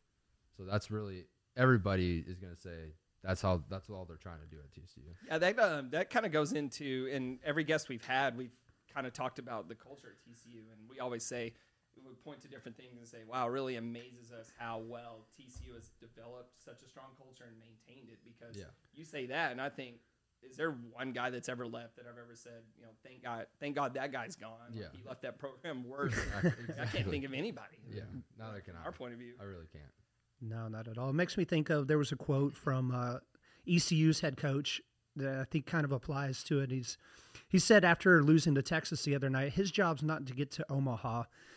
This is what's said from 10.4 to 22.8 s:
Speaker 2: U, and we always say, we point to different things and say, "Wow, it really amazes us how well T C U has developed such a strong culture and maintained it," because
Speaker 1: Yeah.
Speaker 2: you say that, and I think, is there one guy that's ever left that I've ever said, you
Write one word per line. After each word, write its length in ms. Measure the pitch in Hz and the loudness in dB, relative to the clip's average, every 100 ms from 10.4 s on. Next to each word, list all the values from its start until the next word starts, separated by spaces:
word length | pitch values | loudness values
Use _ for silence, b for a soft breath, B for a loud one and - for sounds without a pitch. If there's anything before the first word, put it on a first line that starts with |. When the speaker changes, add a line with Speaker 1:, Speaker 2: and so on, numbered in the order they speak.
| 117 | -20
Speaker 2:
U, 120 | 117 110 | -20 -20
and 180 | 107 110 | -20 -16
we 120 | 135 | -6
always 240 | 123 117 | -4 -4
say, 300 | - 123 117 - b b b - | -4 -4 -6 -8 b b b -20
we 80 | 131 127 | -20 -18
point 240 | 151 143 | -16 -16
to 60 | - | -16
different 280 | 135 123 113 | -16 -16 -16
things 220 | 127 120 | -18 -20
and 80 | 113 | -20
say, 160 | 117 | -18
"Wow, 220 | 113 127 120 | -6 0 0
it 40 | |
really 240 | 131 131 120 | 0 -2 -4
amazes 560 | 117 117 123 120 117 | -4 -8 -12 -20 -18
us 180 | 113 110 - | -18 -16 -10
how 200 | 117 113 | -6 -6
well 460 | 113 120 117 113 113 - | -8 -12 -12 -16 -20 -20
T 120 | 127 | -18
C 180 | - 123 | -16 -14
U 80 | |
has 160 | 117 - - | -16 -18 -20
developed 600 | 117 113 117 123 123 _ | -20 -20 -16 -16 -18 _
such 200 | 131 117 | -20 -20
a 60 | 123 | -20
strong 260 | 135 131 131 | -20 -20 -20
culture 280 | 120 - | -20 -20
and 120 | 120 113 | -20 -20
maintained 520 | 113 110 123 131 113 | -20 -20 -20 -20 -20
it," 80 | 110 | -20
because 320 | 117 113 117 101 | -20 -20 -16 -14
Speaker 1:
Yeah. 80 | 85 - _ | -14 -18 _
Speaker 2:
you 120 | 147 | -20
say 220 | 156 147 127 | -12 -8 -4
that, 260 | 151 151 | -2 -2
and 80 | 123 | -2
I 80 | 139 | -6
think, 300 | 139 127 120 _ _ _ _ | -6 -14 -16 _ _ _ _
is 140 | 131 131 | -14 -4
there 160 | 160 | -2
one 400 | 127 117 120 131 | -4 -10 -8 -6
guy 180 | 120 127 | -2 -2
that's 180 | 123 135 | -2 -6
ever 180 | 123 117 | -6 -6
left 300 | 120 117 - | -8 -12 -18
that 100 | 120 | -20
I've 120 | 120 | -20
ever 160 | 120 | -20
said, 300 | 113 120 117 113 | -20 -18 -20 -20
you 60 | - | -20